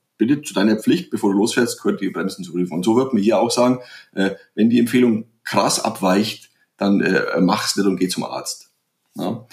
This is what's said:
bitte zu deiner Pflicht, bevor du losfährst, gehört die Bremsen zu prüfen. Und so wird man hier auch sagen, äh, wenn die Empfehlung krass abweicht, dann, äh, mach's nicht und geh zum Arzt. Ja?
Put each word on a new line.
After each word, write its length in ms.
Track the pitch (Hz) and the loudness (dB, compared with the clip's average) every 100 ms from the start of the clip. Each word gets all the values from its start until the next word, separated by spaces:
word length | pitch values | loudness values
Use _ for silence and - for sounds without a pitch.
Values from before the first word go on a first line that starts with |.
| _ - | _ -2
bitte 240 | 113 147 | 0 0
zu 120 | - | -2
deiner 220 | - 107 107 | 0 2 2
Pflicht, 360 | - 123 - | 2 0 -2
bevor 200 | 110 104 | -2 0
du 60 | 98 | 2
losfährst, 440 | 113 - 117 - | 0 0 -2 -2
gehört 200 | 104 101 | -4 -2
die 80 | 92 | -4
Bremsen 340 | 95 95 - | -4 -6 -8
zu 80 | 90 | -8
prüfen. 220 | 87 90 | -4 -4
Und 100 | 90 | -2
so 120 | 87 127 | 0 2
wird 180 | - | 2
man 80 | 107 | 0
hier 180 | 104 98 | 2 2
auch 120 | 117 | 2
sagen, 280 | - 123 127 - - - - | 2 2 0 -4 -20 -10 -4
äh, 160 | 95 95 _ - | -4 -4 _ 0
wenn 140 | 113 | 4
die 100 | 120 | 4
Empfehlung 460 | 120 127 123 110 - _ | 2 4 2 2 -4 _
krass 360 | - 98 123 - | -6 -2 0 -2
abweicht, 680 | - - 95 95 107 - - _ _ - | -4 -2 0 2 0 -6 -16 _ _ -4
dann, 260 | 101 101 | 0 2
äh, 380 | - 92 - - | 2 0 0 2
mach's 360 | 90 - - - | 2 2 -2 0
nicht 100 | 196 | 0
und 120 | - | 0
geh 100 | - | -2
zum 160 | - | -2
Arzt. 480 | - - - - - _ _ _ _ - | -6 -8 -10 -14 -16 _ _ _ _ -8
Ja? 320 | - 113 - | -8 -8 -12